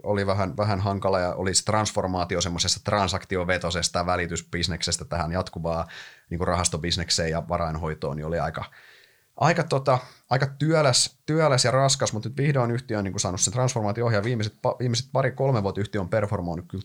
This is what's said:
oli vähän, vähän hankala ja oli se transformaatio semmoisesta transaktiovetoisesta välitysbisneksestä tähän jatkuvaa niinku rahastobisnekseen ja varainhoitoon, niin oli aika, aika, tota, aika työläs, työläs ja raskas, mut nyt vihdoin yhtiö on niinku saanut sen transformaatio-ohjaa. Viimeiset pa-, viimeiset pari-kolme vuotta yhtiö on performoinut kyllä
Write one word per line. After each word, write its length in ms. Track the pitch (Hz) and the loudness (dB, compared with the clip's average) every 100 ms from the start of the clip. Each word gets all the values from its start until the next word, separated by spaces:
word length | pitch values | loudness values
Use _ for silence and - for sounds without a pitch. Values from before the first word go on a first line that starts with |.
oli 240 | - 101 98 | -2 0 2
vähän, 300 | 98 95 - | 2 0 0
vähän 240 | 104 98 | 0 2
hankala 400 | 101 98 95 95 | 0 0 2 2
ja 140 | 90 | 0
oli 200 | - 95 | 0 0
se 100 | 87 | 0
transformaatio 760 | - 107 107 - 92 92 87 87 | 2 0 0 0 -2 0 0 0
semmoisesta 400 | 87 87 90 - | -2 -2 0 -2
transaktiovetoisesta 1200 | - 101 95 92 - 92 87 90 95 90 82 87 87 | 0 0 2 -2 -2 -2 0 0 0 -2 -2 -2 0
välitysbisneksestä 1000 | 90 85 85 - 85 85 85 - 82 | 0 -2 -4 -6 -4 -4 -4 -4 -4
tähän 280 | - 85 80 | -4 -4 -2
jatkuvaa 540 | 90 90 - 82 82 80 - - - - | -2 -4 -4 -2 -2 -4 -8 -18 -20 -8
niinku 140 | 87 | -4
rahastobisnekseen 880 | 85 87 87 85 85 82 82 - 82 | 0 0 0 -2 -4 -4 -2 0 0
ja 180 | 80 80 | -2 -2
varainhoitoon, 680 | 85 82 80 82 76 76 73 | -2 -2 -2 -4 -4 -6 -4
niin 100 | 78 | -4
oli 120 | 85 | -2
aika, 260 | 73 80 - - - - - _ _ - | -2 -4 -10 -14 -20 -20 -20 _ _ 0
aika, 260 | 139 170 | 2 2
tota, 360 | 165 143 135 127 - - - | 0 0 2 0 0 -14 -2
aika 160 | 131 139 | 0 0
työläs, 720 | - 151 160 143 123 - _ - | 0 2 4 4 4 0 _ -2
työläs 380 | 156 156 127 | 2 4 4
ja 60 | 120 | 4
raskas, 420 | 131 135 135 113 | 4 4 2 0
mut 120 | 110 | -2
nyt 120 | 110 - | -6 -2
vihdoin 340 | 147 139 117 | 2 2 2
yhtiö 280 | 117 - 107 | 0 -2 -2
on 60 | |
niinku 140 | 98 101 | -2 -2
saanut 220 | 98 92 | -2 0
sen 120 | - | -2
transformaatio-ohjaa. 720 | 123 127 120 104 107 117 110 | 2 0 2 -2 0 2 2
Viimeiset 300 | 104 120 104 | 2 0 -2
pa-, 220 | - 127 - | -2 -2 0
viimeiset 300 | 123 117 - | 0 0 0
pari-kolme 500 | 131 135 - 135 123 | 0 0 0 2 2
vuotta 180 | 98 87 | 2 -2
yhtiö 200 | 101 104 | -2 -2
on 80 | 87 | 0
performoinut 580 | 113 104 104 87 82 87 | 0 0 -2 -4 -6 -6
kyllä 160 | 95 | -10